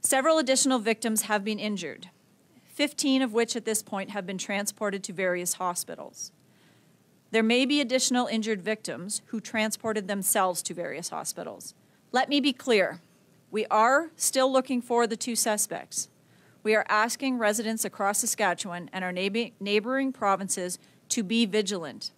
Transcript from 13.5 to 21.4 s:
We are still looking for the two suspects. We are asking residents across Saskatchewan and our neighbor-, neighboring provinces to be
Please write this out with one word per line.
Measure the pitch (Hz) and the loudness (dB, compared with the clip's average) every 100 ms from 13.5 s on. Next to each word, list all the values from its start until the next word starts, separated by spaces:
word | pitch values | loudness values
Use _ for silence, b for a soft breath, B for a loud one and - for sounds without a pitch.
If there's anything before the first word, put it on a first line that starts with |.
We | 214 - | -4 0
are | 214 226 277 330 | 4 6 4 2
still | - - 269 262 | -2 0 2 4
looking | 262 262 254 | 2 2 -2
for | - 240 233 | 0 2 2
the | 220 | 0
two | - | -4
suspects. | 226 - 208 - - - - - _ b b b b | -2 0 0 -2 -4 -8 -8 -10 _ b b b b
We | 214 | 2
are | 214 - | 2 4
asking | 214 226 - 269 254 | 2 2 0 -2 2
residents | 214 214 220 226 | 2 2 0 -2
across | 202 - 196 208 | -4 0 0 2
Saskatchewan | 240 - 202 175 202 175 175 | 0 2 2 0 -4 -8 -8
and | 185 | -6
our | 185 | -4
neighbor-, | 180 196 208 240 _ | -2 -2 0 -4 _
neighboring | 196 208 214 262 269 | 0 0 2 -2 -2
provinces | 262 202 190 190 - 180 180 b b b | 0 2 2 0 -4 -4 -8 b b b
to | - | -4
be | 190 226 | 0 2